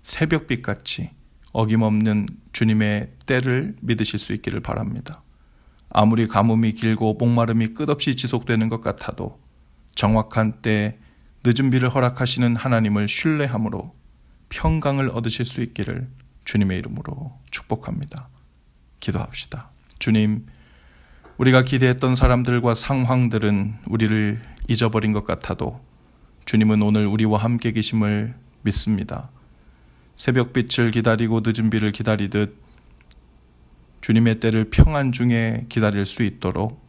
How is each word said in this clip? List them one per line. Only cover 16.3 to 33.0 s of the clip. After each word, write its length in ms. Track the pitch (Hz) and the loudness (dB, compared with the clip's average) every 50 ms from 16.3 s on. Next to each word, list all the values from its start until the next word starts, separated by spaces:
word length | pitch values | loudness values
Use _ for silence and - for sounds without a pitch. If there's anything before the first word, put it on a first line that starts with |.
| _ - _ | _ -16 _
주님의 340 | - - 107 101 95 92 90 | -2 0 2 2 2 0 -4
이름으로 600 | - - - - - - - 135 156 139 - - - - | -6 -8 -10 -10 -10 -10 -10 -10 -12 -14 -14 -18 -18 -14
축복합니다. 760 | - - - - - - - - - - 143 - - - - - - - - _ _ _ _ _ _ _ _ _ _ _ | -14 -14 -6 -6 -8 -6 -6 -8 -8 -8 -8 -10 -12 -16 -18 -20 -20 -20 -20 _ _ _ _ _ _ _ _ _ _ _
기도합시다. 680 | - - - - - - - - - - - 120 - - - _ _ _ - - | -6 -4 -4 -4 -6 -6 -10 -14 -12 -12 -14 -14 -14 -18 -20 _ _ _ -14 -4
주님, 480 | - 117 110 110 107 107 107 107 - - - - - _ - - - - _ - - _ - - - - - - | 0 2 4 4 4 2 0 -2 -6 -14 -20 -20 -20 _ -20 -20 -20 -20 _ -20 -20 _ -20 -20 -20 -18 -4 2
우리가 240 | 127 131 127 127 | 4 6 6 6
기대했던 520 | 127 127 139 127 131 127 123 127 - 127 127 | 4 4 2 2 2 2 2 2 0 0 2
사람들과 600 | 123 131 135 123 123 123 123 123 120 120 120 117 | 4 4 4 4 4 2 0 0 2 2 0 0
상황들은 1000 | - - - 139 131 127 120 131 127 123 117 110 107 110 104 104 98 101 104 110 - - | 0 -2 -2 -2 0 0 2 2 2 2 2 0 0 0 2 2 0 0 -4 -6 -10 -6
우리를 540 | - - 113 113 107 107 107 107 104 104 110 - - - - - - | -4 0 0 2 2 2 2 0 0 -2 -6 -10 -16 -14 -10 -2 -2
잊어버린 440 | 117 110 120 110 110 110 107 107 | 0 2 2 0 0 0 0 0
것 120 | 107 104 101 | 0 0 -2
같아도 540 | - 85 - - - 92 - - - 120 - - - _ - _ _ _ _ - _ - _ - | -4 -6 -6 -6 -8 -6 -6 -6 -8 -8 -10 -20 -20 _ -20 _ _ _ _ -20 _ -20 _ -8
주님은 380 | - - 110 110 107 107 107 | 0 2 2 4 4 4 2
오늘 240 | 104 104 104 107 104 | 2 2 2 2 2
우리와 320 | 101 104 107 110 107 104 104 | 0 0 0 0 0 0 0
함께 340 | 104 117 120 117 120 120 | 0 0 -2 -2 -2 -2
계심을 640 | 110 113 107 - - 110 104 104 104 104 107 117 123 - - - _ _ | -2 -2 -4 -2 -2 0 0 0 0 -2 -4 -6 -10 -14 -20 -20 _ _
믿습니다. 680 | - 110 98 - - 107 107 95 98 - - - - - - - - - - _ _ - - _ _ _ _ _ _ _ _ | -4 -2 -2 -2 -2 -2 -2 -2 -2 -6 -8 -12 -12 -14 -20 -20 -20 -20 -20 _ _ -20 -20 _ _ _ _ _ _ _ _
새벽빛을 720 | - - - 123 127 120 127 - 131 117 127 - - 117 117 | -4 -2 0 2 2 0 0 0 -2 -2 0 0 2 2 2
기다리고 500 | 107 117 110 117 113 110 117 110 113 113 107 | 2 2 2 2 2 2 2 0 0 0 0
늦은 260 | 113 107 113 110 110 | 0 0 2 0 2
비를 220 | 107 110 107 107 | 2 2 0 0
기다리듯 680 | 101 - 110 110 107 101 101 98 101 104 104 104 - - - - - - _ - - _ | -2 -2 0 0 0 0 -2 -2 0 0 -2 -2 -4 -18 -20 -20 -20 -20 _ -20 -20 _